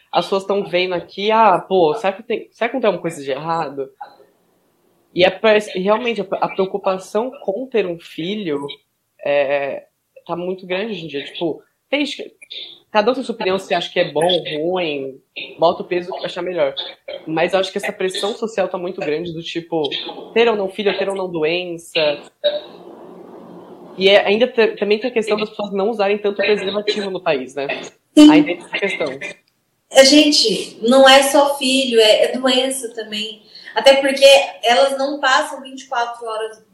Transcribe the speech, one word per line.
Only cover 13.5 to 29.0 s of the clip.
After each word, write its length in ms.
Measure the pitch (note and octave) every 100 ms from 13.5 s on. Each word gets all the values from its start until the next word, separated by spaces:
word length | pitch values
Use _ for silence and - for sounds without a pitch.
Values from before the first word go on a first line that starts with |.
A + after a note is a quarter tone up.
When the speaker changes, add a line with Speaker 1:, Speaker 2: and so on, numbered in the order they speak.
| F#3+
Speaker 1:
se 160 | -
acha 180 | F3+ F3
que 80 | -
é 100 | E3
bom, 160 | D3 E3+ F#3 - D3+
ruim, 640 | E3 F#3 E3 C#3+ C3+ C3 _ - - -
bota 240 | E3 G3
o 40 | G3
peso 260 | F3+ F3
que 120 | -
achar 180 | F3 F3+
melhor. 320 | F3 F3+ C#3 - - - - - -
Mas 260 | D#3+ F3
eu 80 | F#3+
acho 100 | F#3
que 80 | G3+
essa 140 | G3+
pressão 420 | G3+ F#3 F#3 G3+
social 340 | - A3 - F3+
tá 100 | F#3
muito 220 | F3 F#3
grande, 320 | D3+ D3+ F3
do 100 | D#3+
tipo, 460 | E3 E3+ E3 E3 C#3+ - - - -
ter 160 | A3+ A#3
ou 80 | G#3+
não 120 | F#3+
filho, 280 | G3+ G3+ F#3+
ter 120 | G3
ou 60 |
não 160 | G3 F#3
doença. 680 | E3+ D#3 F3 F3+ E3 - E3 D3+ C#3+ - _ - - - - - - - - - - - - - - - -
E 120 | F#3+
é, 180 | G3 G3
ainda 220 | G#3 B3
te-, 280 | - G#3+ -
também 220 | G3+ G#3+
tem 120 | B3
a 20 |
questão 240 | A#3 G#3+ G#3+
das 140 | G#3+
pessoas 220 | - G#3
não 180 | G3 G3
usarem 280 | A3 G3 G#3
tanto 180 | G#3 G3+
preservativo 760 | G3+ G#3 F#3+ G3+ G3+ G#3 G3+
no 120 | F3+
país, 320 | F3 C#3+ B2+
né? 120 | C#3 C#3 D#3+ - - _ -
Speaker 2:
Sim. 140 | D4+
Speaker 1:
Ainda 160 | D3+ D3+
tem 120 | F3
essa 200 | - -
questão. 400 | G3 -